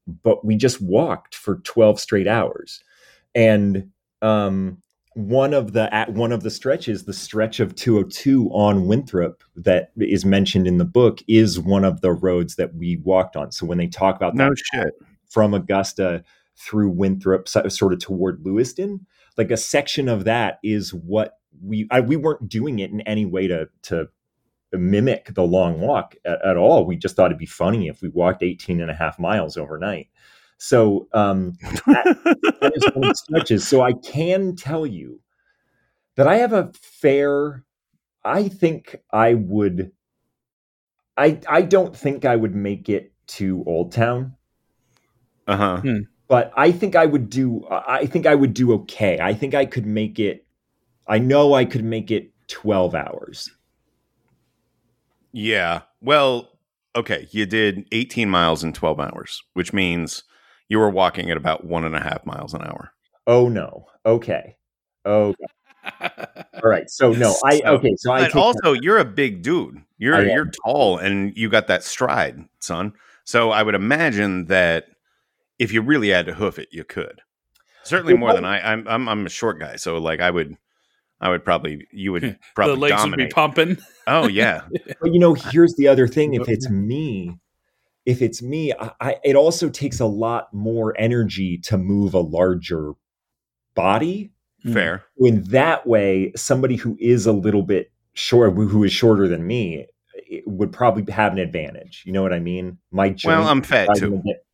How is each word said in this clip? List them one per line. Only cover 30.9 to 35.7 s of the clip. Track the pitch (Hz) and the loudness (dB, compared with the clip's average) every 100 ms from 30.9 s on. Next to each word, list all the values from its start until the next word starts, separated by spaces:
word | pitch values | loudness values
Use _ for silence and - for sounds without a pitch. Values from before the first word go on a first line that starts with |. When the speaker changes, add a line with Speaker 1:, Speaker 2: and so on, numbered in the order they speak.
| 101 - | 2 0
Speaker 1:
um, | 110 101 95 90 87 - - - | 0 2 0 -4 -8 -10 -2 4
that, | 277 359 311 339 - 415 - | 4 4 2 0 0 0 0
that | - - | 0 2
is | 403 | 0
one | 131 | 2
of | 294 | 0
the | - | 0
stretches. | - 160 - 107 - | -2 -2 2 0 2
So | 135 | 2
I | 127 | 4
can | 123 - 143 165 190 196 175 | 0 -6 -4 -2 0 -2 -6
tell | 131 160 151 | -8 -6 -6
you | 92 64 - _ _ _ _ _ | -8 -14 -20 _ _ _ _ _